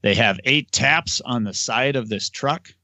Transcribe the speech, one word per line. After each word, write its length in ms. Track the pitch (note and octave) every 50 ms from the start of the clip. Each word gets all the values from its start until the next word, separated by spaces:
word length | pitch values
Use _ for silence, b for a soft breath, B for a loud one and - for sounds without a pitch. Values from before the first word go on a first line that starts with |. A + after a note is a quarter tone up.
They 120 | - G2+ G2
have 240 | F#2+ A#2 G#2 G2 - -
eight 260 | B2+ C#3 D3+ C#3 _
taps 500 | - - C3+ C3+ D3+ E3 E3 - - -
on 220 | - - B2 A#2+ G#2+
the 100 | G#2 G2
side 420 | - - - A2+ A#2 B2+ C#3 C#3+
of 120 | C3 A#2 G#2+
this 200 | G#2+ G2 - -
truck 380 | - - - C#3 D3+ E3+ _ - - _